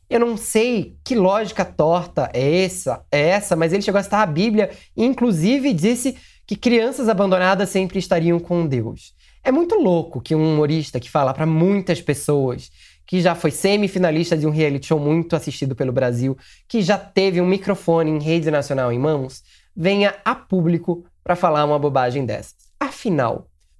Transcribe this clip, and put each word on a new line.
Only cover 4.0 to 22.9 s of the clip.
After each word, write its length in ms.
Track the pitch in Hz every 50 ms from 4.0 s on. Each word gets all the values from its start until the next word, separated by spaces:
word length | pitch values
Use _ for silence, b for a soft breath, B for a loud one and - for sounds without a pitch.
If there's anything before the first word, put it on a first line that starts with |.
| 190
citar 180 | 196 208 208
a 60 | 214
Bíblia 440 | 175 147 156 202 233 208 214 202 185 B B B B B
e 80 | - 220
inclusive 720 | 254 254 - 240 247 196 156 156 208 262 285 254 285 226
disse 420 | 151 160 220 247 240 - 277 B B B B B B B
que 80 | - 208
crianças 540 | - - 247 240 233 220 247 - 285 254 214
abandonadas 600 | 220 180 202 190 185 180 185 185 196 185 202 -
sempre 280 | - 190 190 180 - 196
estariam 400 | 170 - 185 170 160 170 170 170
com 280 | 170 - 180 175 165
Deus. 480 | 151 131 120 107 113 - 113 - - b b b b b b _
É 100 | - 262
muito 220 | 311 349 339 440
louco 480 | 427 302 190 175 165 156 - - 120 -
que 120 | - 160
um 200 | 156 156 160 156
humorista 440 | 151 151 147 156 160 147 - - 123
que 120 | - -
fala 240 | - 156 139 131 135
pra 100 | - 160
muitas 560 | 160 160 160 170 190 202 202 185 190 165 -
pessoas 680 | - - 143 143 - - 147 143 135 127 123 135 - - b b b b b b b
que 140 | - - 185
já 140 | 165 180 170
foi 160 | 170 - 156
semifinalista 840 | 135 - - 196 202 208 208 185 - 185 185 170 156 160 170 165 175
de 100 | 156 147
um 40 | 156
reality 360 | 151 156 156 147 139 135 -
show 120 | - 160 151
muito 380 | 143 147 156 170 165 170 170
assistido 400 | 156 - 151 131 - 143 131 131
pelo 160 | - 139 127 123
Brasil, 440 | 135 131 123 123 117 127 135 131 b b b b b b
que 160 | _ - 233 196
já 160 | 160 208 190
teve 420 | 196 - - 196 190 196 180 175
um 60 | 180
microfone 640 | 180 190 196 196 208 196 180 - - 165 165 165 156
em 100 | 156 151
rede 300 | 147 160 165 170 151 156
nacional 420 | 151 147 139 - 143 135 127 123 120
em 60 | 123
mãos, 440 | 135 156 156 143 131 127 - - b b b b b b b
venha 380 | 202 160 190 202 202 202 202 190 - -
a 100 | 226 220
público 680 | - - _ 190 185 160 170 170 165 170 - 170 175 - - _ _ _
pra 140 | - 175
falar 280 | 170 - 170 151 151 147
uma 140 | 147 151 147
bobagem 460 | 143 147 135 135 127 123 123 143 131
dessas. 300 | 113 113 - - - - _ _ _ _ _
Afinal, 680 | 294 269